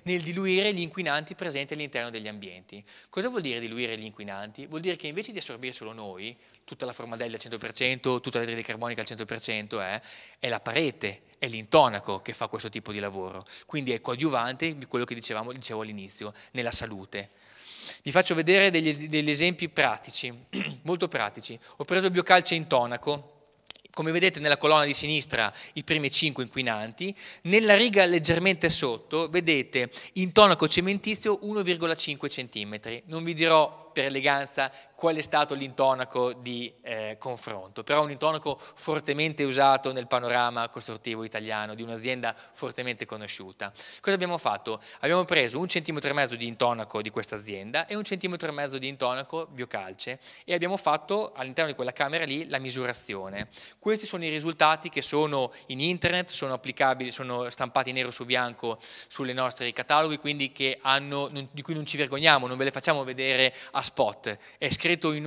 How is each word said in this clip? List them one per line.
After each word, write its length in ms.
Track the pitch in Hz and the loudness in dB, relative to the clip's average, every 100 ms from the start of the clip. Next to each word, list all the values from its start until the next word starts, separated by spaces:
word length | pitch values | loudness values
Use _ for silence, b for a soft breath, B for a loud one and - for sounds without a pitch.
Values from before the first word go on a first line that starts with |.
nel 180 | 180 180 | -4 -2
diluire 540 | 160 175 190 185 208 | -2 -2 0 2 2
gli 60 | 185 | 0
inquinanti 560 | 165 185 165 147 151 - | -4 -4 -2 -2 -4 -8
presenti 380 | 175 139 139 | -6 -6 -6
all'interno 360 | 151 143 127 120 | -8 -6 -6 -6
degli 160 | 113 107 | -6 -10
ambienti. 580 | 107 95 90 90 101 101 B B | -12 -14 -16 -18 -20 -20 B B
Cosa 200 | 185 240 | -6 -4
vuol 140 | 240 | -4
dire 180 | 143 120 | -4 -4
diluire 360 | 117 117 120 110 | -6 -6 -6 -6
gli 80 | |
inquinanti? 600 | 110 104 104 98 107 120 143 | -10 -12 -12 -10 -12 -14 -12
Vuol 140 | 156 | -8
dire 160 | 180 170 | -6 -6
che 100 | 151 | -8
invece 240 | 165 220 | -8 -8
di 80 | 196 | -8
assorbire 340 | - 117 127 | -10 -8 -10
solo 200 | 123 107 | -10 -12
noi, 440 | 113 104 92 110 131 b b | -12 -12 -10 -12 -14 b b
tutta 220 | - - 123 | -20 -10 -10
la 60 | |
formaldeide 420 | 117 120 117 120 | -10 -12 -8 -8
al 60 | 113 | -6
cento 180 | 120 113 | -8 -8
per 140 | 113 | -6
cento, 480 | - 127 131 131 123 | -2 0 0 0 0
tutta 180 | 127 120 | -2 -4
l'anidride 280 | 117 113 110 | -4 -6 -6
carbonica 360 | 113 117 113 | -6 -6 -6
al 40 | 107 | -8
cento 180 | 110 | -8
per 160 | 107 113 | -8 -6
cento, 400 | - 107 104 110 | -4 -4 -4 -6
eh, 200 | 95 110 B B B B | -4 -6 B B B B
è 80 | 120 | -4
la 100 | 113 | -2
parete, 640 | - 131 151 - 104 95 _ _ | 0 0 0 -2 -6 -8 _ _
è 80 | 131 | -8
l'intonaco 720 | 113 104 - 127 101 - 95 | -6 4 6 6 2 -4 -6
che 120 | - | -6
fa 160 | - 113 | -8 -8
questo 200 | 110 110 | -6 -8
tipo 220 | 110 107 | -8 -8
di 80 | 104 | -6
lavoro. 460 | 101 95 92 95 - B | -6 -6 -8 -12 -16 B
Quindi 280 | - 151 127 | -8 -6 -2
è 80 | 117 | -2
coadiuvante, 760 | 135 123 156 127 120 131 165 147 123 | -4 -2 0 0 -2 -2 -4 -4 -4
quello 160 | 123 | -2
che 100 | 120 | -2
dicevamo, 380 | 117 - 107 117 | -4 -4 -4 -6
dicevo 300 | 131 - 110 | -6 -4 -4
all'inizio, 500 | 107 104 98 - 107 B B | -6 -10 -12 -12 -12 B B
nella 220 | 127 117 | -4 0
salute. 580 | 117 113 101 95 101 98 B B B B B B B | 0 0 -8 -8 -10 -10 B B B B B B B
Vi 80 | 143 | 2
faccio 240 | 156 185 | 2 4
vedere 360 | 160 160 190 196 | 2 6 6 6
degli, 380 | 165 156 147 151 | 4 2 -2 -2
degli 220 | 151 147 | 0 2
esempi 380 | 143 175 170 170 | 4 2 0 -2
pratici, 640 | - 135 107 - - 127 120 - | 2 2 0 -4 -4 -4 -10 -10
<clears throat> 320 | 196 151 135 | -8 -8 -8
molto 260 | 151 180 175 | -6 -2 -2
pratici. 500 | 135 104 - - 113 B - | -2 -4 -6 -12 -12 B -14
Ho 80 | |
preso 260 | 139 185 190 | 0 2 2
biocalce 440 | 180 175 185 175 | 2 8 6 8
intonaco, 800 | 165 156 131 120 120 147 147 - _ _ _ - - - | 0 2 2 2 -2 -2 -4 -8 _ _ _ -20 -20 -12
come 180 | - 156 | -4 0
vedete 300 | 170 180 147 | 4 4 4
nella 180 | 151 143 | 2 4
colonna 260 | 147 156 | 6 6
di 100 | 147 | 6
sinistra 580 | 139 147 156 - 117 104 B B | 4 2 0 0 2 0 B B
i 100 | 151 | -10
primi 260 | - 156 139 | -2 0 4
cinque 320 | - 156 131 | 4 4 0
inquinanti, 760 | 120 131 123 107 110 - 190 202 B B | -4 -2 -2 -2 -6 -6 -6 -6 B B
nella 340 | 165 208 214 202 | 4 6 8 8
riga 280 | 240 196 | 8 6
leggermente 640 | 180 175 151 170 190 185 165 | 6 6 4 4 4 4 4
sotto 600 | - 131 113 - 156 160 | 4 2 -2 -2 -2 0
vedete 640 | 175 165 143 - 131 120 B B | 0 2 2 2 -2 -2 B B
intonaco 540 | 185 185 214 202 165 156 | -4 4 10 10 8 6
cementizio 680 | - 185 202 214 214 220 202 | 4 2 -2 -4 -2 0 -2
uno 200 | 208 208 | -2 -2
virgola 320 | 180 170 165 | 0 0 0
cinque 340 | 160 - 143 143 | 0 -2 -2 -4
centimetri. 760 | - 123 107 104 107 113 117 - | -4 -6 -8 -8 -8 -8 -10 -8
Non 180 | 160 | -6
vi 100 | 165 | -6
dirò 500 | 156 165 160 147 - - 151 | 2 6 8 6 -2 -8 -2
per 80 | |
eleganza 640 | 135 135 143 139 139 - 135 B B | -2 2 2 2 0 -2 -2 B B
qual 220 | - 165 156 | -2 0 0
è 60 | |
stato 320 | 147 151 143 | 2 2 2
l'intonaco 800 | 139 135 135 135 127 127 127 123 | -2 -6 2 2 2 -2 0 -2
di, 380 | 123 123 120 120 - | -2 -8 -8 -10 -12
eh, 340 | 123 110 107 110 | -10 -8 -8 -8
confronto, 640 | 131 120 - 101 95 110 | -10 -8 -10 -10 -12 -12
però 200 | 110 147 | 2 2
un 80 | 151 | 2
intonaco 480 | 139 156 156 151 135 | 0 0 0 -4 -6
fortemente 840 | - - - 151 151 143 156 151 | -10 -8 -2 -2 0 0 0 0
usato 480 | 139 131 139 135 135 | 0 6 6 6 2
nel 140 | 131 120 | -4 0
panorama 640 | 123 123 123 120 120 117 | 0 2 2 2 0 -4
costruttivo 560 | 120 117 110 120 110 | -6 -10 -8 -8 -6
italiano, 500 | 110 110 110 107 107 | -6 -8 -6 -6 -6
di 80 | 110 | -8
un'azienda 520 | 117 113 120 127 117 - B | -10 -6 -4 -2 -4 -6 B
fortemente 540 | - 131 117 123 113 110 | -10 -10 -6 -6 -6 -8
conosciuta. 680 | 110 104 - 95 - 101 B B B | -10 -8 -10 -12 -10 -12 B B B
Cosa 140 | - | 0
abbiamo 240 | 190 180 170 | 0 0 0
fatto? 420 | 123 101 - 107 B B | 0 -2 -4 -8 B B
Abbiamo 240 | 143 180 | 2 2
preso 340 | 175 165 120 131 | 4 4 4 0
un 100 | 180 | 0
centimetro 420 | - 147 151 143 | 0 0 -4 -2
e 40 | |
mezzo 200 | 143 131 | 0 0
di 120 | 117 117 | -2 -6
intonaco 560 | 113 120 113 107 110 | 0 2 2 -4 -6
di 80 | 107 | -4
questa 260 | 110 - 107 | -6 -6 -8
azienda 500 | 98 98 104 143 165 | -8 -10 -4 -4 -2
e 80 | |
un 100 | 208 | -6
centimetro 440 | 202 185 185 170 160 | -4 -6 -6 -6 -6
e 40 | |
mezzo 260 | 143 143 135 | -4 -4 -4
di 100 | 131 | -6
intonaco 580 | 135 123 127 135 165 160 | -2 -2 -2 -6 -8 -8
Biocalce 720 | 135 123 107 95 95 - 131 B B | -10 -8 -8 -8 -8 -8 -8 B B
e 80 | - | -4
abbiamo 240 | 175 175 196 | -2 0 0
fatto 560 | 156 156 - 202 214 | 2 0 0 -2 -2
all'interno 360 | 135 131 147 156 | -6 -4 -2 -2
di 60 | 135 | -2
quella 160 | 127 | -6
camera 320 | - 139 165 | -2 -2 0
lì 240 | 151 139 151 | -2 -4 -4
la 100 | 135 | -4
misurazione. 880 | 131 127 123 120 - 98 95 98 107 B B - | -4 -4 -4 -4 -6 -8 -8 -10 -10 B B -6
Questi 260 | 208 214 | -2 -2
sono 200 | 214 180 | -2 -4
i 60 | 165 | -4
risultati 600 | 156 160 156 156 156 160 | -2 -4 4 6 6 0
che 120 | 143 | -2
sono 500 | - 147 151 139 123 B - | 0 2 2 0 -2 B -10
in 140 | 127 | -2
internet, 500 | 160 180 175 180 180 | 0 2 0 0 -2
sono 240 | - 139 | -4 -4
applicabili, 580 | 127 135 - 131 127 123 | -4 -6 2 2 2 -4
sono 360 | - 127 123 123 | -6 -6 -4 -6
stampati 440 | - 127 135 127 | -4 -2 0 0
nero 180 | 131 123 | -2 -4
su 140 | - | -6
bianco 540 | 123 127 120 113 117 110 B B B | 0 0 0 -4 -6 -6 B B B
sulle 260 | - 131 | -6 -4
nostre 360 | 131 127 - 120 | -2 -2 -2 -4
cataloghi, 460 | 123 - 151 160 147 | -4 4 4 4 0
quindi 340 | 147 147 135 | -4 -2 -4
che 260 | - 135 127 | 0 -2 0
hanno, 460 | 135 135 143 143 143 | 2 2 2 -4 -4
non, 180 | 143 131 | -6 -10
di 100 | 147 | -12
cui 120 | - | -8
non 100 | 156 | -6
ci 140 | 143 139 | -4 -2
vergogniamo, 480 | 139 139 160 139 123 | -2 6 8 8 4
non 100 | 127 | 0
ve 80 | |
le 60 | 135 | 0
facciamo 340 | 135 165 147 | 2 2 2
vedere 500 | 131 127 131 131 131 B B | -2 -2 2 4 4 B B
a 100 | 139 127 | -2 0
spot, 500 | - 110 - 113 101 B B | 2 0 0 -6 -8 B B
è 120 | 139 | 0
scritto 420 | - 170 175 160 | 2 2 2 0
in, 120 | 151 | -2